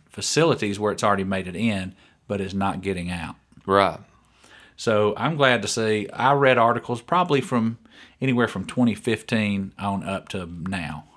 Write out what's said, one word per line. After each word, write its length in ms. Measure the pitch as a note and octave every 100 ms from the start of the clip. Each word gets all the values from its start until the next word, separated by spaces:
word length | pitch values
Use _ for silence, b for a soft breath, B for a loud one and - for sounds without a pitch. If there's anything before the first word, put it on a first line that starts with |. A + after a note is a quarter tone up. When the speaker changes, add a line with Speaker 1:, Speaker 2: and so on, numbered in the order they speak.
| _
Speaker 1:
facilities 680 | - - D3 E3 B2 G#2 G2+
where 120 | G#2
it's 120 | F#2+
already 200 | G#2+ G2
made 220 | F#2+ F#2+ F#2
it 80 | F2+
in, 380 | A2+ G2 F#2+ - b b -
but 140 | G2+
is 120 | F#2
not 280 | G2 G2 F#2+
getting 260 | F#2+ F2+ F2
out. 260 | F2 D#2+ - _ -
Speaker 2:
Right. 360 | - G2 F#2+ D#2 - _ b b b b b b
Speaker 1:
So 380 | - G#2+ G#2 -
I'm 200 | C#3 D#3+
glad 260 | C3+ A#2+
to 60 | G2+
see, 400 | - A2 G#2+ G2+
I 200 | - B2
read 260 | C#3+ C3+ A#2+
articles 420 | A#2 A#2 - A#2+
probably 400 | - F3 F3 C#3
from 380 | G#2 B2 A2+ A2+ _ B B B
anywhere 280 | C3+ B2 A2+
from 180 | G2 F#2+
twenty 280 | - A#2+
fifteen 800 | G2+ - A2 - A2+ G#2 G2 F#2+ -
on 240 | G2+ G2
up 260 | F2+ F#2+ -
to 160 | G2 F2
now. 580 | F2 F2 F#2+ D#2 D2+ D#2